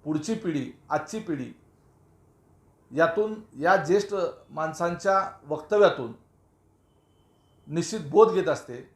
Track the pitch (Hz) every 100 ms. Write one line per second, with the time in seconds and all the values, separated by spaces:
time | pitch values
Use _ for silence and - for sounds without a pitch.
0 | 151 151 185 220 180 147 123 - - 151
1 | - 220 180 143 120 - _ _ _ _
2 | _ _ _ _ _ _ _ _ _ 131
3 | 165 202 220 214 - 127 160 190 147 202
4 | 196 196 170 - - 151 160 147 175 175
5 | 196 196 - - 143 151 - 208 196 147
6 | 120 - _ _ _ _ _ _ _ _
7 | _ _ _ _ _ _ - 160 165 214
8 | 143 208 220 185 165 139 - 123 -